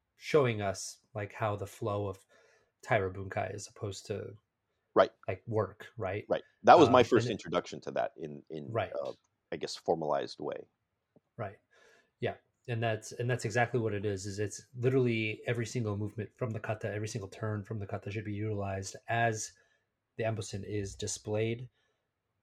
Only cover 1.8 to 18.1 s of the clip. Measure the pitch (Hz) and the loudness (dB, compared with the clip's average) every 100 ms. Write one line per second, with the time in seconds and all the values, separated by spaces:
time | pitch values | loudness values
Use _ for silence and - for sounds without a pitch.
1.8 | 110 101 101 95 _ - _ _ _ _ | -2 -2 -4 -8 _ -20 _ _ _ _
2.8 | - 117 95 95 98 104 98 101 - - | 0 2 2 -4 -6 -4 -4 -6 -12 -10
3.8 | 104 95 - 101 104 107 _ _ _ _ | -8 -8 -8 -8 -8 -14 _ _ _ _
4.8 | _ 104 95 - - 95 - 110 95 101 | _ 6 6 4 -8 -8 -2 -2 -2 -4
5.8 | - - 95 104 - 87 - _ 107 156 | -16 -8 -6 -4 -2 -2 -4 _ 10 12
6.8 | 135 127 120 120 120 101 87 87 - 78 | 12 10 8 6 4 -2 -2 -2 -2 -6
7.8 | - 67 57 - 76 73 - 78 69 110 | -6 -2 -2 -4 -12 -12 -12 -12 -6 -4
8.8 | 101 71 65 - _ _ - 82 76 - | -4 -4 -8 -10 _ _ -12 -8 -8 -6
9.8 | - 82 78 71 60 - 73 76 - _ | -2 0 2 0 -2 -6 -8 -8 -10 _
10.8 | _ _ _ - _ - 101 - _ _ | _ _ _ -20 _ -10 -10 -10 _ _
11.8 | - - _ - 113 101 _ _ - 117 | -20 -20 _ -6 -6 -6 _ _ -6 -2
12.8 | 117 107 - - 120 120 117 113 117 123 | 0 -2 -6 -4 -2 -2 0 2 2 2
13.8 | 110 101 101 98 101 98 104 - - 123 | 0 0 -2 -4 -4 -4 -4 -6 -14 -2
14.8 | 123 131 123 113 110 110 - 120 110 127 | 2 4 4 2 0 -4 -2 -2 -2 -2
15.8 | 107 101 104 - 98 - 113 110 - 107 | -2 -2 -4 -6 -8 -6 -4 -4 -4 -4
16.8 | 107 101 107 117 98 - 110 107 98 110 | -4 -4 -6 -6 -8 -6 -4 -4 -4 -8
17.8 | 98 98 - | -6 -8 -6